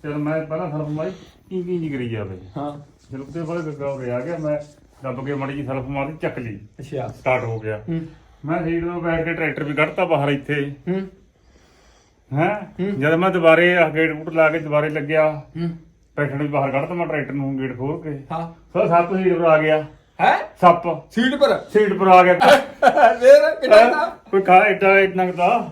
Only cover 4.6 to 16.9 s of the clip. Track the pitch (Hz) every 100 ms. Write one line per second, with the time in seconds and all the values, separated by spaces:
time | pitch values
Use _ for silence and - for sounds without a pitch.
4.6 | - _ _ _ 135 127 135 139 135 139
5.6 | 127 135 127 143 139 156 165 - 117 98
6.6 | - - 131 143 107 - 131 127 120 113
7.6 | 107 107 110 165 160 - _ _ 139 170
8.6 | 165 170 170 175 165 165 160 165 156 139
9.6 | 147 143 151 - 175 156 139 143 - 143
10.6 | 143 139 - 190 190 _ _ _ _ _
11.6 | _ _ _ _ _ _ _ 135 180 208
12.6 | 190 - 190 196 147 165 190 180 165 160
13.6 | 175 180 160 151 160 151 156 160 156 165
14.6 | 151 147 151 151 147 156 156 151 143 160
15.6 | 170 165 - _ _ - 143 139 147 143
16.6 | 135 139 165